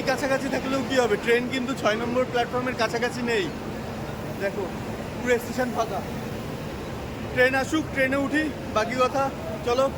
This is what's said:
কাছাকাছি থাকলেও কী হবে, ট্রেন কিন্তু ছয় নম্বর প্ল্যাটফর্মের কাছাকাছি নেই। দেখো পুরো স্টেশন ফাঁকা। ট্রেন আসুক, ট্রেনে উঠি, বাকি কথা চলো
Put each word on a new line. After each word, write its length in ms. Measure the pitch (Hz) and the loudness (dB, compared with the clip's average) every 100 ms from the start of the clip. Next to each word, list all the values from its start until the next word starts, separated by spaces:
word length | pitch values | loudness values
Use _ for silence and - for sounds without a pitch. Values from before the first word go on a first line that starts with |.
| 269 | 2
কাছাকাছি 380 | 254 269 262 262 262 | 0 2 0 0 -2
থাকলেও 260 | 262 269 220 | 0 0 2
কী 60 | 262 | 4
হবে, 120 | 233 208 233 | 4 2 4
ট্রেন 180 | 240 247 | 4 2
কিন্তু 180 | 262 247 269 | -2 -2 0
ছয় 160 | - 220 | 2 2
নম্বর 220 | 240 247 247 | 2 0 2
প্ল্যাটফর্মের 480 | 240 233 247 254 240 | 0 0 0 -2 0
কাছাকাছি 400 | 220 240 247 240 240 | 0 2 0 0 0
নেই। 140 | 226 160 - - - - - - - - - | 0 0 -4 -6 -6 -6 -6 -6 -6 -6 -4
দেখো 200 | 196 202 175 - - - - - | -4 -2 -4 -6 -6 -6 -6 -4
পুরো 160 | 247 233 | 2 2
স্টেশন 260 | - 233 247 214 | 2 -2 0 0
ফাঁকা। 240 | 220 190 - - - - - - - - - - - - - | 0 -2 -4 -6 -6 -6 -6 -6 -8 -8 -8 -8 -8 -6 -2
ট্রেন 200 | 254 254 269 | 4 4 4
আসুক, 220 | 262 311 302 | 2 0 0
ট্রেনে 240 | 269 262 277 269 | 2 2 2 2
উঠি, 180 | 294 311 - - 214 | 2 0 -4 -2 0
বাকি 180 | 226 254 | 0 2
কথা 200 | 254 269 269 - - 226 240 | 2 4 0 -2 -6 -2 2
চলো 160 | 247 269 | 4 2